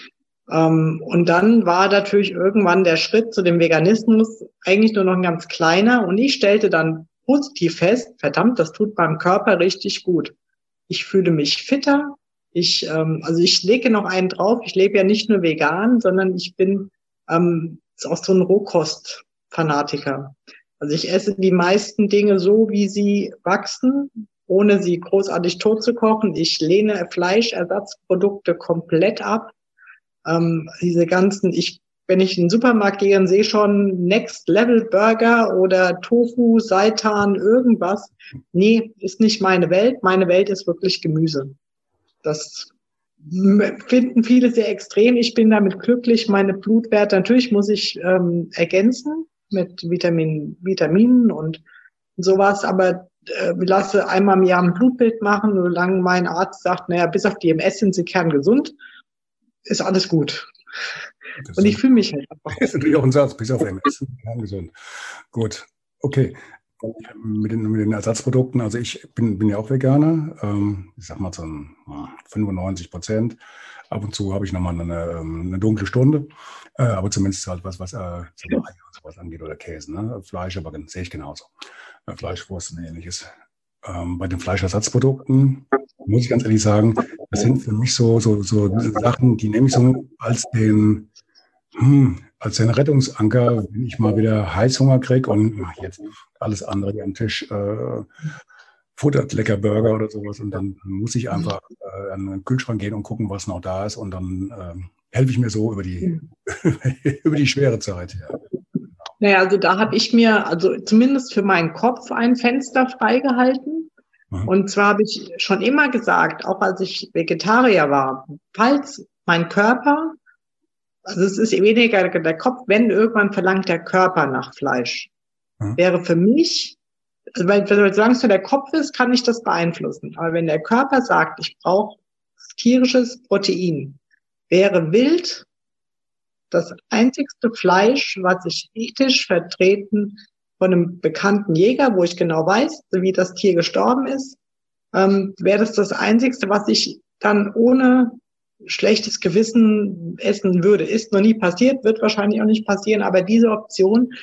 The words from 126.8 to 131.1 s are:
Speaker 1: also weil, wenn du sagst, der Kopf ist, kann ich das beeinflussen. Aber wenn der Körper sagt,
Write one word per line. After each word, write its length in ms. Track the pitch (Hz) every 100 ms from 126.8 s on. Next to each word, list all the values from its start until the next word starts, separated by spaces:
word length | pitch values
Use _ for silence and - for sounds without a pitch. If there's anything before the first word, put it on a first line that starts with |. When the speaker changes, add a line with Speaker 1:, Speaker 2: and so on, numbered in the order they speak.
| _ _ _ _ -
Speaker 1:
also 140 | - 180
weil, 220 | 202 -
wenn 80 | 202
du 140 | 196
sagst, 300 | 196 226 247
der 180 | 233 190
Kopf 320 | - 277 -
ist, 200 | 320 285
kann 200 | - 247
ich 100 | 247
das 180 | - 226
beeinflussen. 720 | - 170 170 165 - - 151 160
Aber 160 | 165
wenn 140 | 170 165
der 140 | 156
Körper 400 | - 233 277 170
sagt, 380 | -